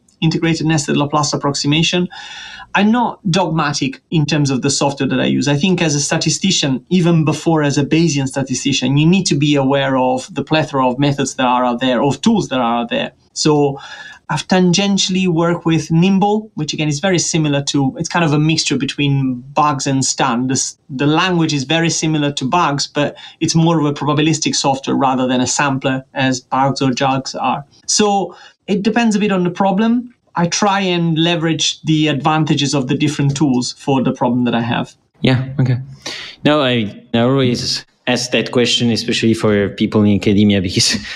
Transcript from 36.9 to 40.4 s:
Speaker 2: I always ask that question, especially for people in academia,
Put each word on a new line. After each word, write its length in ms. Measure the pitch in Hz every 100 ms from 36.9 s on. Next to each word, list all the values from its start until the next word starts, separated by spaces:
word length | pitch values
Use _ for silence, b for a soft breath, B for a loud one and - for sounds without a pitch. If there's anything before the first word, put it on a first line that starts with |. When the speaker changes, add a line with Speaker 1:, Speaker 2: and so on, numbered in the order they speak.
| - -
Speaker 2:
I 60 | 117
always 640 | 120 139 127 117 - - - _ -
ask 260 | 123 -
that 180 | 117 110
question, 400 | 127 120 - 120
especially 420 | 107 - 113 113
for 380 | 110 110 104 98
people 320 | - 110 110
in 180 | 104 101
academia, 400 | 110 101